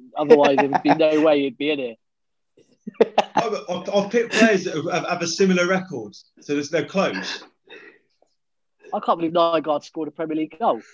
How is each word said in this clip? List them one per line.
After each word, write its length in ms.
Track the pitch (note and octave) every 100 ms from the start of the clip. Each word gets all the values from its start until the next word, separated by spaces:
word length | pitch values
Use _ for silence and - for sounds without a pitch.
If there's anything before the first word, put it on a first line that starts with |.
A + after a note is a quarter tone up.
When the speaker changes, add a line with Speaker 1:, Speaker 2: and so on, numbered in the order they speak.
| - -
Speaker 1:
otherwise 420 | D3 D3 C#3+ C3+
there 100 | C#3
would 140 | C#3
be 100 | D3+
no 260 | D#3+ D#3 D#3
way 180 | D#3 D3
he'd 180 | C#3 A#2
be 140 | C#3+
in 60 | D3
here. 140 | A#2+ A2 _ _ _ _ _ _ _ _ - -
<laughs> 160 | G3 - - -
Speaker 2:
No, 140 | -
but 140 | - -
I've, 200 | F#3 G3+ G3+
I've 60 | G3
picked 200 | A#3 A#3
players 300 | - A3+ G3+
that 120 | F#3 D#3
have, 80 | C3
have, 140 | B2+ B2+
have 140 | E3+
a 40 | E3
similar 400 | - F#3+ F3+ F3
record, 480 | F#3 F#3 B2+ G#2 - _ _
so 140 | -
there's, 160 | D3 C#3+
they're 140 | E3 -
close. 560 | F#3+ D#3 G2+ F#2 - - _ _ - - - _ _ _ _ _ _ _ _ -
Speaker 1:
I 60 | D3+
can't 180 | - F3
believe 140 | E3
Nygaard 500 | E3+ E3+ E3 D#3 D3
scored 240 | - D#3+ D3
a 60 |
Premier 240 | - D#3+ D#3+
League 200 | D#3 -
goal. 240 | A3+ A#2 -